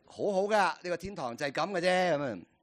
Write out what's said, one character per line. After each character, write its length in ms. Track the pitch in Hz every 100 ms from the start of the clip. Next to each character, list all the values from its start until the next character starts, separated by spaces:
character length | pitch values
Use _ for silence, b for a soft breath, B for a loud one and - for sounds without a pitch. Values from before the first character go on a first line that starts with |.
| -
好 280 | - 175
好 80 | 190
㗎， 420 | 202 214 180 -
呢 60 | 180
個 80 | 165
天 180 | 190 190
堂 220 | 123 120
就 80 | 143
係 60 |
噉 200 | 147 175
嘅 80 | 185
啫。 340 | 180 185 180 143
噉 60 |
啊， 180 | 139 92 - _